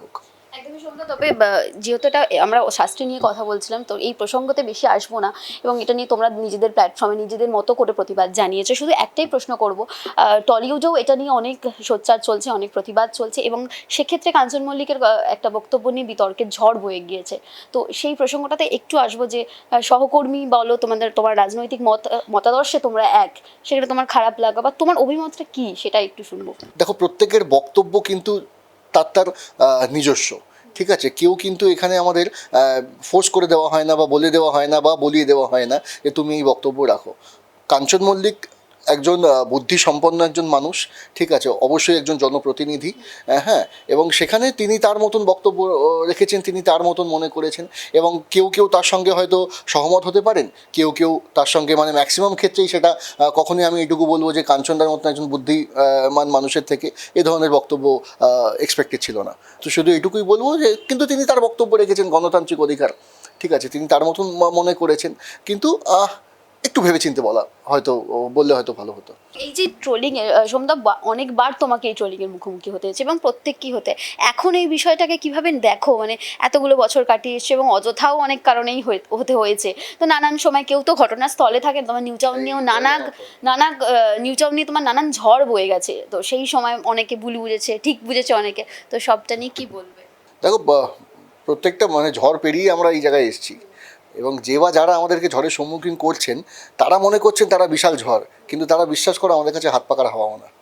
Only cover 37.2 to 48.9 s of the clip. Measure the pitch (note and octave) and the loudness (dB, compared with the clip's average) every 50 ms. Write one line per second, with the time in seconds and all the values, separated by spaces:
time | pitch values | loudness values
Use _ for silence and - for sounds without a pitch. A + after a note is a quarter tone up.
37.2 | - - - _ _ _ _ _ _ - C#3+ C#3 C#3 - F#3+ F3+ G3 G3 G3 F#3+ | -20 -20 -20 _ _ _ _ _ _ 0 0 2 2 2 2 2 4 2 2 2
38.2 | F#3+ G#3+ G#3 - - - _ _ _ _ _ _ - - D3 D3 C#3 E3+ F3+ F3 | 0 -2 -2 -6 -10 -20 _ _ _ _ _ _ -2 -2 0 2 2 2 2 4
39.2 | E3+ D3+ C3 C3 B2+ A#2 C3 C#3 B2 - F3+ E3+ - E3 D3 D3 E3 E3+ E3+ E3+ | 4 4 4 4 2 0 -2 -4 -2 0 0 2 2 2 2 2 2 2 2 2
40.2 | E3+ D#3+ D3 E3+ E3+ D#3 D3 C3+ C#3+ E3 F#3 - - - - - - - - - | 0 0 0 -2 0 0 0 0 0 -2 -4 -6 -8 -10 -12 -20 -20 -12 -6 -4
41.2 | E3+ D#3+ D3+ B2+ - B2+ G#2+ - C3 C3 D#3 D3+ - F3 E3+ D#3+ C#3 D#3 D#3 C3 | 0 0 0 0 2 0 0 0 0 2 2 2 2 2 2 0 0 -2 -2 0
42.2 | C#3 C3 C#3 C#3 - C3+ B2+ - D3 D3 D3+ C3+ C#3 F3+ - - - - - - | 0 0 0 -2 -2 -4 -4 -4 -4 -6 -6 -6 -8 -10 -10 -12 -16 -20 -20 -10
43.2 | - A#2+ C3+ C#3+ C#3+ G#3+ C#3 C#3 - - - - - - C3 D3+ E3 E3 - - | -4 -2 0 0 2 2 0 0 0 -4 -8 -12 -4 0 2 2 2 2 2 0
44.2 | E3+ - A3 A3+ B3 C4+ C4 - G#3+ G3+ A3 G#3 A3 G#3 G#3+ G#3+ G#3+ G#3 G#3+ A3 | 0 0 0 0 0 0 -2 -2 -2 0 2 2 2 2 2 2 0 0 0 2
45.2 | G#3 F#3+ F#3 - - G3+ F3 F3+ F#3+ F#3 E3+ C3+ D3 D#3+ E3 E3 E3 F3 E3+ - | 2 2 2 2 0 0 0 0 0 0 2 2 2 2 2 2 0 -2 0 0
46.2 | G3+ G3+ G3+ F#3+ F3+ G3 F3+ F#3 F3 F#3 E3 E3+ F3 F3 E3+ F3+ F3 E3+ D#3+ D#3 | 0 0 0 -2 -4 -4 -6 0 2 2 4 4 2 0 0 -2 -2 -2 -2 -4
47.2 | D#3+ D3+ - D#3+ D#3 D#3 - E3+ F3 - - - - - - D#3+ E3 E3+ E3+ D#3+ | -4 -4 -4 -4 -4 -4 -6 -8 -12 -14 -16 -16 -6 0 2 2 4 2 0 -2
48.2 | - _ - F#3+ F#3+ F#3+ F#3+ G#3 G3+ G3 G3 F3+ F3 - | -6 _ 2 2 2 4 4 2 4 4 4 4 4 2